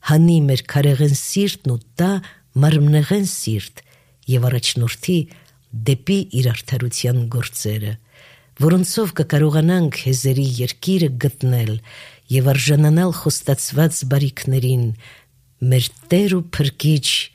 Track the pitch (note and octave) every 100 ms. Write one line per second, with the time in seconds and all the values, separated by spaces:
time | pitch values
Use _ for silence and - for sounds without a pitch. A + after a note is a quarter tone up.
0 | - D#3 E3 E3+ C#3+ C3 - D3 C#3+ C3
1 | D3 C#3 - - G3+ - C#3 A#2+ - -
2 | F3 G3 F#3+ - _ - D3 D#3 D3 D3+
3 | D3 G3+ G3 - - A2 - - _ _
4 | _ _ - B2+ B2 B2 - - A#2 -
5 | - F3+ D3+ - _ _ _ A2+ A2 C3+
6 | - G3 F#3 A#2+ B2+ A2+ - B2+ B2 -
7 | B2 B2 A#2 A#2 A2 - G#2+ G#2+ G#2 A2
8 | _ _ - - _ _ D3 F3+ E3+ -
9 | G#3+ - D#3+ D3 D3+ D3+ D#3 F#3 D#3+ -
10 | C3 C3 C3 C3 C3+ A#2+ B2 - - F#3+
11 | E3 B2+ C#3 - C3 B2 A2+ A2 - -
12 | - - _ B2+ C3 C3+ C3 D3 D3+ D#3+
13 | F#3 D#3+ - - - C#3 - C3+ D#3+ -
14 | C3 C#3 C#3+ - - C3 B2+ B2+ A#2+ A2
15 | - - _ _ _ _ B2+ B2+ A#2 -
16 | - F3 G3+ F#3 E3+ - C#3 - D3+ D3+
17 | - - -